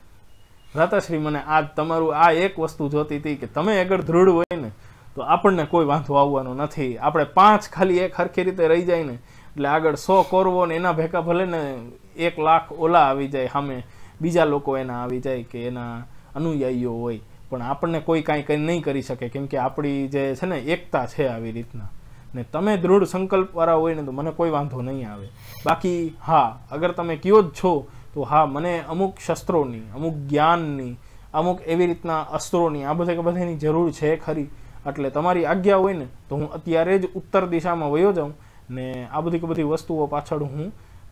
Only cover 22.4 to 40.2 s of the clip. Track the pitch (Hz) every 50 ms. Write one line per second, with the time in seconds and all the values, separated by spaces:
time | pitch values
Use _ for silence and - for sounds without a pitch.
22.4 | 120 - - 156 190 214 214 180 170 - 190 202 185 - - 185 190 190 196 190
23.4 | 190 196 - 175 165 165 165 156 160 165 160 156 147 135 127 139 151 160 156 170
24.4 | 170 165 156 143 147 143 120 123 123 131 135 135 120 104 104 101 98 - - -
25.4 | - - - - - 151 165 - - 180 175 170 170 160 - - - - 165 147
26.4 | 127 113 117 127 - - 135 151 175 175 170 175 170 170 160 147 - 185 214 220
27.4 | 196 156 - - - 185 165 139 127 - - - - - - 147 131 113 147 156
28.4 | 156 143 135 147 165 175 175 165 143 - 160 180 190 190 190 - - - 160 -
29.4 | - - 180 156 143 127 117 110 110 104 104 135 156 165 160 147 143 139 147 147
30.4 | 151 165 170 170 160 151 143 135 131 123 123 120 - - - - - - - 156
31.4 | 165 180 180 180 - 160 165 175 180 175 170 170 - 170 160 156 151 - 156 156
32.4 | - - - 175 170 160 147 143 135 143 156 175 175 180 170 170 165 175 175 180
33.4 | 180 175 165 147 151 151 151 165 175 160 - - 151 151 160 156 - 160 151 156
34.4 | 139 139 - - - - - - - 143 139 147 139 135 - 147 165 180 180 175
35.4 | 160 147 175 190 180 202 196 190 190 196 190 160 131 123 - - - - 139 143
36.4 | 147 151 - 160 - 175 165 160 165 180 196 196 180 - - 190 - - - 190
37.4 | 185 180 170 165 151 180 170 165 151 143 147 160 185 208 190 170 147 143 156 -
38.4 | - - - - - - 127 131 127 131 131 127 123 - 135 151 160 170 175 165
39.4 | 170 165 165 165 151 147 156 160 - - 165 156 147 139 147 143